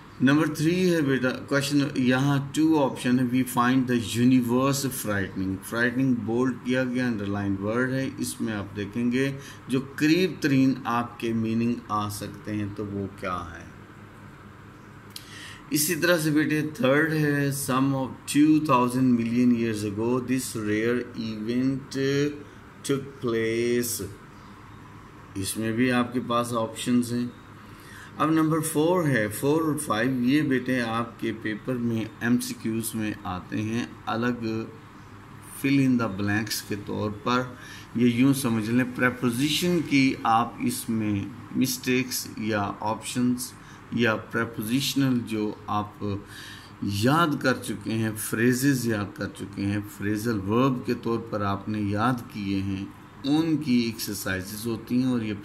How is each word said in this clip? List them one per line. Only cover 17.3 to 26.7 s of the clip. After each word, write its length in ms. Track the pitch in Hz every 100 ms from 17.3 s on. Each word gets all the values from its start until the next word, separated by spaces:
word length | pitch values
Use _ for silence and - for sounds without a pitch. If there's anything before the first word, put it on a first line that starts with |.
| 143 139 139
sum 340 | - 127 135
of 140 | 135 127 - -
two 320 | 143 156 156 151
thousand 480 | 127 123 123 131 120
million 360 | 117 117 123 117
years 280 | 117 107
ago 240 | 104 101 117 127 117
this 180 | 131 123 117 104
rare 280 | 107 113 123 120 - 113
event 720 | 107 107 123 131 135 - 135 135 143 147 147 - - - -
took 280 | - 139 - -
place। 800 | 123 113 113 117 120 120 117 - 101 - - - - - - - - - - - - 98
इसमें 340 | 95 107 113
भी 160 | 113 127
आपके 300 | 123 120 123 117
पास 240 | 120 120
options 580 | 120 113